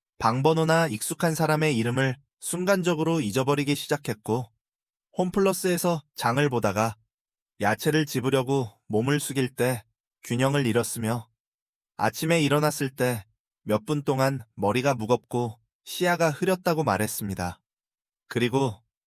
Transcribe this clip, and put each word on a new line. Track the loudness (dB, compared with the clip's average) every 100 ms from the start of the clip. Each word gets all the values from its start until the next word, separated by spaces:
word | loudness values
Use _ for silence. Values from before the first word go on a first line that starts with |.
| _ -2
방번호나 | 0 2 2 2 4 2 2
익숙한 | -2 -6 -2 -2
사람의 | 0 0 2 2 0
이름을 | 0 0 -2 -2 _ _
순간적으로 | -8 -4 0 2 2 0 0 0
잊어버리기 | 0 0 0 0 0
시작했고, | -2 -2 -4 -4 -8 -4 -4 -4 _ _ _ _ _ _ -4
홈플러스에서 | -2 2 2 2 0 0 0 -2 -6
장을 | -6 -2 2 2
보다가 | 2 0 0 -2 -4 _ _ _ _ _ -4
야채를 | -2 0 0 0
집으려고 | 0 -2 0 0 2 -2 -4 -10 -4
몸을 | 0 2 0
숙일 | 0 -2 -2
때 | 0 -2 -2 -8 _ _ _
균형을 | -4 0 2 2 2
잃었으며, | 2 0 -4 -4 -4 -8 _ _ _ _ _ _ -2
아침에 | -2 0 0 2
일어났을 | 2 2 2 0 -4
때 | 0 -2 -2 -8 _ _ _ -2
몇 | -2 0
분 | -4
동안 | 0 2 2 0 -8
머리가 | -4 0 2 2
무겁고 | 0 0 0 0 -4 -4 -6 _ _
시야가 | -12 -2 0 2 0
흐렸다고 | 0 0 0 0 0
말했습니다. | 0 0 -2 -4 -6 -4 -6 -8 _ _ _ _ _ _ -6
그리고 | -2 0 0 -2 -4 _ _